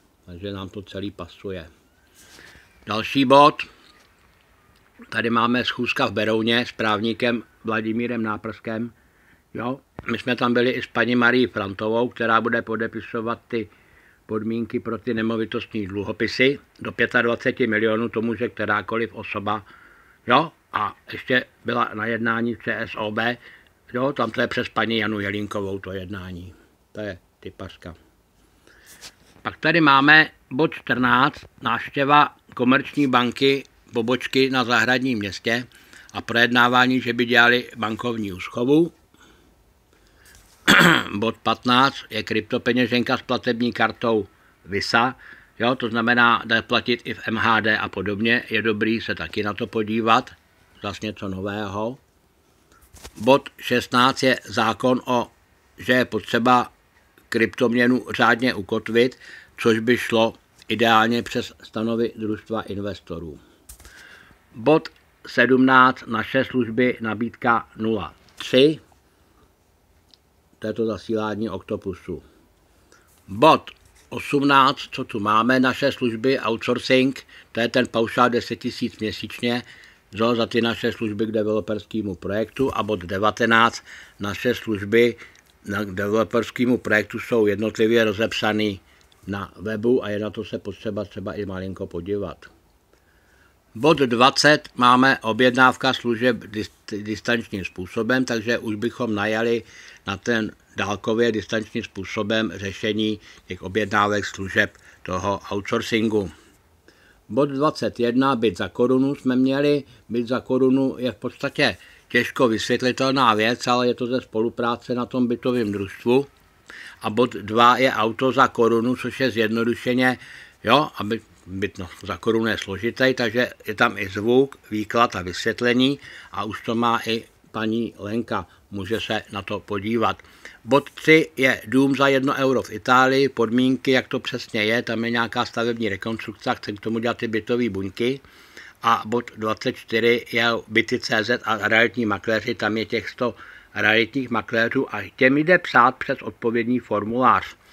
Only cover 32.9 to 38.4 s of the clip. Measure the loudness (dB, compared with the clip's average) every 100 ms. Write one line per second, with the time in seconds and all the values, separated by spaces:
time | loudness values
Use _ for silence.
32.9 | -2 2 2 0 2 2 2 -4 _ _
33.9 | -4 -2 -2 0 0 2 0 2 2 2
34.9 | 2 0 -2 -4 -6 -4 -4 -4 -16 -20
35.9 | -20 -16 -12 -2 2 4 6 4 6 4
36.9 | 2 0 -2 2 6 6 4 0 -6 -6
37.9 | -4 -6 -6 -6 -8